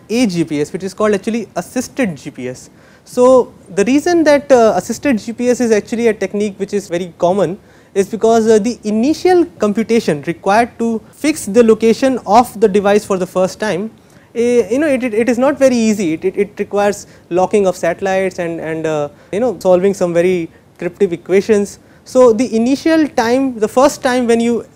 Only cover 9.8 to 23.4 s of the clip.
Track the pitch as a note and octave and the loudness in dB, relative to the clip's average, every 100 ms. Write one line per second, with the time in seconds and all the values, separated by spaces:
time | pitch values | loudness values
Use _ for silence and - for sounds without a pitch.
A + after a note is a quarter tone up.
9.8 | A3 A3+ G#3 D3 C#3 - F#3+ G#3+ A#3 - | 0 0 0 -4 -4 -6 0 2 0 -2
10.8 | A#3 A3 - - D4 C#4 - G3+ A3+ A3 | -6 -6 -8 -6 -4 -4 -2 2 4 4
11.8 | A3+ A3 C4+ B3 - G#3+ A#3+ G3+ G#3+ G3+ | 2 2 0 -2 2 2 2 2 0 2
12.8 | G3+ G3+ - F#3+ F3+ F#3 F#3 - G#3+ E3+ | 2 0 0 -4 -4 -2 -2 -2 -6 -4
13.8 | A3 - _ - _ A#3 A#3+ A#3+ F#3+ B3+ | -6 -12 _ -20 _ -4 0 2 0 0
14.8 | D#4 C4 B3 G#3 A#3+ A#3 C4 C#4 C4+ A#3+ | 0 0 -2 -2 0 2 0 2 2 2
15.8 | A3 G#3 F3 D#3+ F#3 F#3 G3+ - G3+ G3+ | 0 0 -2 -2 -4 -4 -6 -6 -6 -2
16.8 | G#3 G3 - - - F3 F#3 G#3+ F#3+ F3+ | -2 -2 -10 -20 -6 -2 0 0 0 -2
17.8 | A3 A3 G3 F#3+ F#3+ F#3 E3+ E3 D3+ D#3+ | -2 -4 -2 -2 -2 -4 -8 -6 -8 -6
18.8 | D#3+ D3+ D3 - - F#3+ B3 F3 F#3+ F3+ | -4 -4 -6 -10 -10 -4 -4 -2 2 2
19.8 | G3 G3 F3+ E3+ F3+ F3+ E3 - _ - | 2 0 -2 0 0 0 -4 -12 _ -10
20.8 | F3 - G3 E3 - G3 G3 G#3 G3+ - | -10 -2 -2 -2 -2 0 2 0 -2 -8
21.8 | _ _ - B3+ B3+ G#3+ A#3+ A3+ A#3 C#4 | _ _ -4 4 4 4 0 0 0 0
22.8 | E4 D#4+ D4 - A3+ B3+ | 0 0 0 -2 0 0